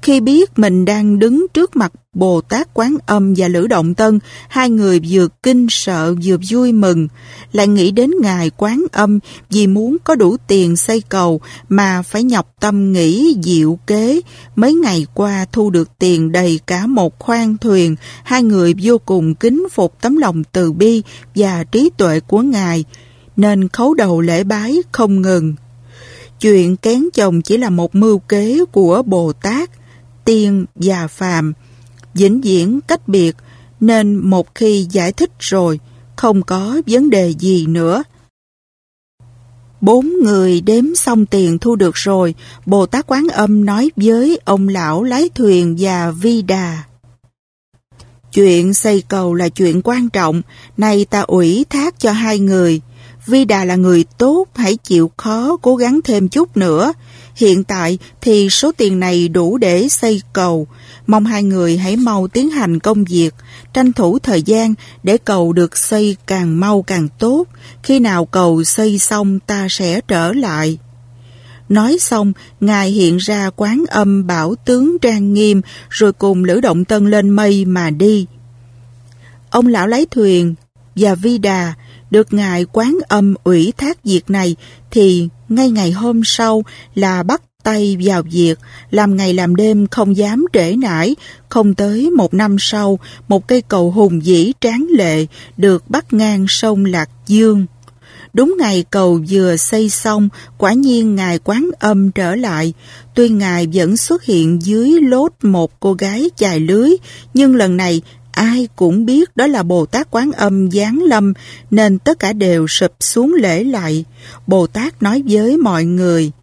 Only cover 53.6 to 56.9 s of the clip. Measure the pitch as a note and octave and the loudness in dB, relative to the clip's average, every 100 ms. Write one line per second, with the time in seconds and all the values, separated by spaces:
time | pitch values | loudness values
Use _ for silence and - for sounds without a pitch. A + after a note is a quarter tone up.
53.6 | F#3 F3+ F#3 F3 - - B3 D#4+ F#4+ - | 0 0 4 4 2 0 0 0 -2 -4
54.6 | A3 A3 - F3+ E3 - A3 A3 B3 E4+ | -2 -2 0 0 0 -4 -6 -4 -4 -2
55.6 | B3 B3+ A#3+ C#4+ D#4+ G#3 F#3+ C4+ F4 - | 0 0 0 -2 0 0 0 0 -2 0
56.6 | F#3 D#3 A#3+ | 0 0 0